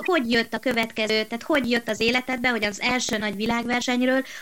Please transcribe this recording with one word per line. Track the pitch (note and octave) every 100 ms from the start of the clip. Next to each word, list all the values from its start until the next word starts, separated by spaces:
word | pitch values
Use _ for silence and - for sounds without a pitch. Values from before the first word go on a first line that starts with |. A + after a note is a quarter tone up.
| -
hogy | E4+ A#3
jött | A#3+ A3+
a | -
következő, | C4+ A#3 A3+ - G#3+ A3
tehát | A3 A#3
hogy | - D4+ A#3+
jött | A#3 A#3
az | A3
életedbe, | A3+ B3+ B3 B3+ B3+
hogy | A3+
az | G#3 G3+
első | A#3+ B3 - G#3+
nagy | G#3 G3
világversenyről | G#3+ A#3 A#3 A#3+ B3 B3 B3+ C4 C4+ -